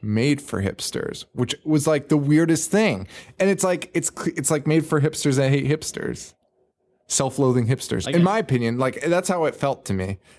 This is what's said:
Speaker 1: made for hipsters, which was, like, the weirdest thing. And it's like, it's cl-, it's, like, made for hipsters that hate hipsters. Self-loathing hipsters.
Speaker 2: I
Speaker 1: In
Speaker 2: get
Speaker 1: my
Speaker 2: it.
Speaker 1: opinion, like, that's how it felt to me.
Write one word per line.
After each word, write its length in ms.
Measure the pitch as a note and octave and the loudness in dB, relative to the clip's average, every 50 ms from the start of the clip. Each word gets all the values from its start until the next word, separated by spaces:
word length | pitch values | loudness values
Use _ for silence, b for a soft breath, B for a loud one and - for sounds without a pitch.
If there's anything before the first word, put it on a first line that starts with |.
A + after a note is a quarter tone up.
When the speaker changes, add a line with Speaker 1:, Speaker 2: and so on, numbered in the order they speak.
Speaker 1:
made 380 | - G#2+ G#2+ A2 B2 D3 C#3+ C#3 | -4 -2 0 2 2 2 0 0
for 220 | - - A2 G2 | -4 -8 -4 -2
hipsters, 600 | G2 G2 - - - - - - - - - - - _ | -2 -2 -4 -4 -8 -6 -6 -6 -6 -6 -8 -10 -14 _
which 220 | - B2 B2 - - - - | -6 -6 -4 -4 -4 -8 -2
was, 220 | D#3 D#3 D3 C#3 | 0 0 2 2
like, 220 | D#3+ D#3 C#3+ C#3+ - | 2 0 0 0 0
the 80 | D#3 | 0
weirdest 540 | D3 C#3 C#3+ D3+ D#3 E3 E3 E3 D#3+ - - | 2 4 4 4 4 4 4 2 0 0 0
thing. 380 | - G#3 A3 F#3 A#2 F#2 F#2+ B B B B B B B | 2 2 2 2 0 -2 -6 B B B B B B B
And 100 | F#3+ G3 | 2 2
it's 140 | G3 F#3+ F#3 | 2 2 0
like, 260 | F#3 F3+ D#3 - - - | 0 0 -2 -4 -6 -6
it's 160 | E3+ - - - | -4 -4 -4 -8
cl-, 200 | - - E3 - | -4 -6 -6 -4
it's, 140 | - C3+ - | -2 0 0
like, 160 | D#3+ D3 C#3 | 0 0 2
made 200 | D3+ D#3 E3 D3+ | 2 2 2 2
for 140 | - D#3+ D3 | 2 0 2
hipsters 360 | C#3 D#3 D3+ - - D3 C3 | 2 0 0 0 0 0 2
that 140 | C#3 C3+ C3+ | 2 2 2
hate 160 | C#3+ C#3 C3+ | 2 2 2
hipsters. 680 | C3+ D3+ - - - - - - - A#2+ - - - _ _ _ _ _ _ _ _ _ _ _ _ _ _ _ - | 0 -2 -2 -4 -8 -8 -8 -8 -8 -8 -10 -12 -20 _ _ _ _ _ _ _ _ _ _ _ _ _ _ _ -4
Self-loathing 580 | - - C#3 C3 - - C#3 B2+ B2 B2 A#2 | -2 -2 0 0 0 2 2 4 4 2 2
hipsters. 400 | A2 B2 - - - A2+ G#2+ E2+ | 2 0 -2 -2 -4 -4 -4 -2
Speaker 2:
I 40 | B2+ | 0
Speaker 1:
In 60 | D3+ F3 | 2 4
Speaker 2:
get 40 | |
Speaker 1:
my 140 | F3 F#3 G#3 | 4 4 4
Speaker 2:
it. 60 | A3 | 0
Speaker 1:
opinion, 360 | F#3 - C3+ A#2+ A#2 A#2 A#2 B2 | 0 0 0 0 0 0 -2 0
like, 220 | C3 C3 - - | -2 -2 -2 -4
that's 280 | C3+ E3 F3 F3+ F3+ - | -2 0 0 0 0 0
how 180 | F#3 E3+ D#3 | -2 0 0
it 100 | C3+ - | -2 -2
felt 280 | - C#3+ C#3 B2+ - - | -2 -2 -2 -2 -4 -4
to 80 | - G2 | -6 -4
me. 240 | F#2+ F#2 F#2+ G2 - b b b | -4 -4 -6 -6 -10 b b b